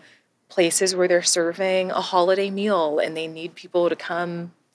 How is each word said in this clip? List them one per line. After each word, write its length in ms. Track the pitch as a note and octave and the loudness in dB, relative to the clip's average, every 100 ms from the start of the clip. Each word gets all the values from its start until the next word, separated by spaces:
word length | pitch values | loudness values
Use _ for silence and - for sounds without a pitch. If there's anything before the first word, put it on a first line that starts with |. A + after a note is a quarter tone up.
| - _ _ _ _ | -10 _ _ _ _
places 460 | - E3+ - F#3+ F#3 | 0 2 2 0 2
where 120 | F3+ | 2
they're 140 | F3 | 2
serving 680 | F3 F3+ E3+ F3 F#3+ F#3 F#3 | 2 0 0 -2 0 0 0
a 80 | - | -4
holiday 500 | F3+ F#3 F3+ F#3+ G3 | 0 2 4 2 0
meal 500 | G3 G#3 F#3 D3+ D3+ | -2 0 0 0 0
and 180 | - D#3+ | -2 -4
they 100 | E3 | -10
need 260 | D#3+ E3+ - | -10 -14 -14
people 340 | F3+ F3 F3 | -4 0 0
to 60 | E3 | 0
come 580 | - F3 F3 E3+ F3 _ _ | -6 -4 -4 -6 -10 _ _